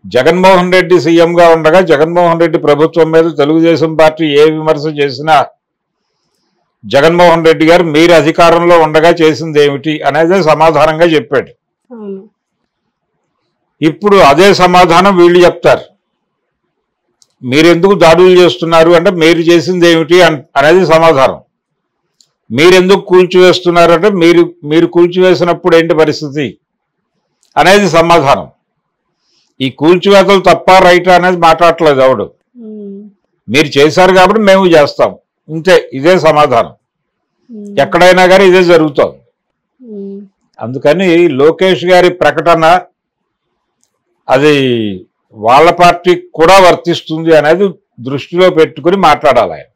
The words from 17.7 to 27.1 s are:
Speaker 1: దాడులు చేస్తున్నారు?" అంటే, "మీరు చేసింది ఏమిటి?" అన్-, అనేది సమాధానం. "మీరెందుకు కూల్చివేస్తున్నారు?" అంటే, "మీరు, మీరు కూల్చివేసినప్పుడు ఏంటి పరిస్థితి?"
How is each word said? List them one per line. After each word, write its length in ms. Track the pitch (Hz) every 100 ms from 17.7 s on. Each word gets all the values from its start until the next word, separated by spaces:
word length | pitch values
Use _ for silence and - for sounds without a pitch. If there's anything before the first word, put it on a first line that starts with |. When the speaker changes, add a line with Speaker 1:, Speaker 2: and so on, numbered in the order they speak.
| 170 196
Speaker 1:
దాడులు 460 | 190 165 165 180 180
చేస్తున్నారు?" 500 | 175 - 165 165 165
అంటే, 200 | 170 180
"మీరు 280 | 175 160 165
చేసింది 500 | 165 170 143 180 170
ఏమిటి?" 340 | 165 151 175
అన్-, 200 | 170 151 - 143
అనేది 300 | 147 180 170
సమాధానం. 540 | 160 165 139 127 82 _ _ _ _ _ _ _ _ _ _ _
"మీరెందుకు 500 | 117 170 185 180 196
కూల్చివేస్తున్నారు?" 920 | - 180 180 185 180 165 175 170 170
అంటే, 180 | 165 208
"మీరు, 440 | 196 165 170 170 -
మీరు 220 | 147 156 170
కూల్చివేసినప్పుడు 880 | 175 170 180 185 160 175 170 180 165
ఏంటి 180 | 165
పరిస్థితి?" 640 | 156 151 143 151 139 123 - _ _ _ _ _